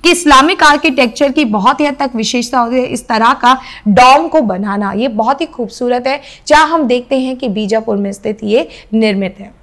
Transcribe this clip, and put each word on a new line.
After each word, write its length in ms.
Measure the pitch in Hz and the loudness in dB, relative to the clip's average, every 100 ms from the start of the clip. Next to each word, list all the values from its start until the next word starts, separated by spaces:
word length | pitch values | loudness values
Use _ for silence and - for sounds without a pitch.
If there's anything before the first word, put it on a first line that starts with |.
कि 80 | 339 | 2
इस्लामिक 520 | 349 294 269 294 339 | 2 4 4 4 2
आर्किटेक्चर 680 | 311 294 320 262 247 240 285 | 2 4 0 0 -2 0 0
की 140 | 285 254 | 0 0
बहुत 340 | 208 214 277 | 0 0 0
ही 60 | 294 | -2
हद 100 | 285 | -2
तक 160 | 277 233 | -6 -4
विशेषता 440 | 220 247 240 262 | -4 -4 -2 -2
होती 160 | 233 254 | -2 -2
है 100 | 247 | -4
इस 220 | 240 - | -8 -4
तरह 260 | 233 226 | 0 0
का 280 | 269 240 254 - - 208 | 2 2 0 -2 -6 0
डोम 400 | 202 247 277 330 | 6 6 6 4
को 140 | 320 | 0
बनाना, 520 | 226 185 202 202 202 196 | 0 -4 -4 -4 -4 -4
ये 120 | 247 | -4
बहुत 340 | 214 220 277 | -2 -2 -2
ही 40 | 311 | -6
खूबसूरत 640 | - 220 - 247 247 254 | -8 -10 -6 -4 -2 -2
है, 140 | 277 - - - | -6 -10 -18 2
जहाँ 200 | 294 302 | 2 4
हम 160 | 330 | 0
देखते 360 | 254 247 247 269 | 0 -2 -2 -4
हैं 160 | 254 254 | -4 -6
कि 120 | 247 | -6
बीजापुर 480 | 202 208 220 220 202 | -6 -2 -4 -2 -4
में 140 | 202 | -4
स्थित 260 | 196 220 208 | -6 -8 -8
ये 260 | 208 226 330 - - | -2 -2 -2 -12 -4
निर्मित 420 | 220 214 196 190 190 | -2 0 -2 -4 -10
है। 120 | 196 _ | -20 _